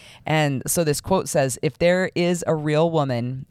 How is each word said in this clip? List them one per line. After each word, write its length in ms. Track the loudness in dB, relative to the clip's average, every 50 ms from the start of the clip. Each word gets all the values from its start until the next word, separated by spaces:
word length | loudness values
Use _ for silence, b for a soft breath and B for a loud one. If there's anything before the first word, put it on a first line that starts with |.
| B B B B -4
And 380 | 0 0 2 2 0 0 -2 -4
so 180 | -2 -2 0 2
this 160 | 0 0 -2
quote 300 | 0 0 0 0 0 0
says, 300 | 0 0 0 0 0 -2
"If 160 | -4 -4 -2
there 320 | 2 2 2 2 2 0 -2 -2
is 280 | 0 0 0 0 0 0
a 80 | -2 -2
real 340 | 0 0 0 2 2 2 2
woman, 560 | 2 0 0 0 -2 -2 -4 -4 -6 -8 -10 -4